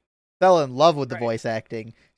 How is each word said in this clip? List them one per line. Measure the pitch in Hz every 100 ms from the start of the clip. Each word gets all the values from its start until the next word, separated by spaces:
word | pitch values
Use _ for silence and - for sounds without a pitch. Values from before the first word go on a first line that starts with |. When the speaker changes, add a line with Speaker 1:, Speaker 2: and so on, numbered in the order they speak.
| _ _ _ -
Speaker 1:
Fell | 185 175
in | 135
love | 123 160 147
with | 127
the | 120
Speaker 2:
Right. |
Speaker 1:
voice | 117 113
acting, | 120 110 - 113 110 - _